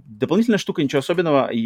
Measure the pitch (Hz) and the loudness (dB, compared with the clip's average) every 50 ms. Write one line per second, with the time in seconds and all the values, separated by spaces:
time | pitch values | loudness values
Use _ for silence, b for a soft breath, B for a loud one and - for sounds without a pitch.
0 | - - 110 107 135 - 160 202 226 247 214 190 - - - - 151 131 - 139 | -10 -18 -10 -6 -2 0 2 2 2 2 2 0 0 -4 -4 -2 -2 0 0 0
1 | 135 - 175 175 180 165 147 135 123 - - 117 113 | 0 -2 -2 -2 0 2 2 2 2 2 -2 -4 -4